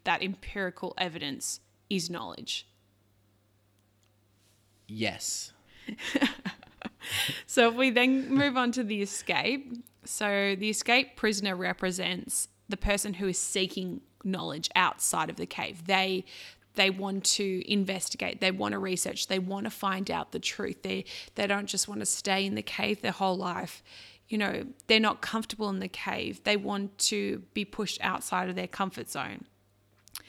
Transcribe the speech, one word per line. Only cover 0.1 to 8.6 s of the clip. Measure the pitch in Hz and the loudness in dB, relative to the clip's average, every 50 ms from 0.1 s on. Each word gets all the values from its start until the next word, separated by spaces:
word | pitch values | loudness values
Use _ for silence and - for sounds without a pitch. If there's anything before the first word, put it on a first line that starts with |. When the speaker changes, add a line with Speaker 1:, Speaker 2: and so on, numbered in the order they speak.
| 170 - - | 2 2 2
Speaker 1:
empirical | 190 196 - - - - 202 196 180 180 - - 185 - - | -2 -4 -6 -8 -10 -4 -4 -4 -4 -4 -6 -8 -8 -4 -2
evidence | 185 180 156 170 170 143 139 - - - - - - _ _ _ _ _ | -4 -2 -2 -4 -6 -6 -6 -4 -4 -6 -6 -6 -10 _ _ _ _ _
is | 202 190 165 170 | -2 -2 -2 -2
knowledge. | 175 156 117 87 - - - - - - - - _ _ _ _ _ _ _ _ _ _ _ _ _ _ _ _ _ _ _ _ _ _ _ _ _ _ _ _ _ _ _ _ _ _ _ _ _ _ _ _ _ _ _ - | -6 -6 -8 -8 -10 -10 -8 -6 -6 -6 -6 -10 _ _ _ _ _ _ _ _ _ _ _ _ _ _ _ _ _ _ _ _ _ _ _ _ _ _ _ _ _ _ _ _ _ _ _ _ _ _ _ _ _ _ _ -12
Speaker 2:
Yes. | 104 110 110 104 - - - - - - - - - _ _ _ - - - - | -4 0 0 0 0 -2 -4 -4 -4 -4 -6 -10 -14 _ _ _ -20 -16 -10 -10
Speaker 1:
<laughs> | 214 - - - - - 294 - - - - 190 - - - - - - - - - _ - - - - - - - - - | -10 -8 -6 0 2 2 2 2 0 -2 -8 -10 -10 -10 -18 -20 -20 -14 -14 -14 -12 _ -10 -6 -2 -2 0 -2 -2 -6 -6
So | - - - 233 233 | 0 6 6 8 8
if | 233 | 8
we | 233 262 262 | 6 4 6
then | 226 247 247 262 262 269 269 269 262 | 6 6 6 6 6 4 4 4 4
move | 269 285 285 254 | 6 6 6 4
on | 262 | 4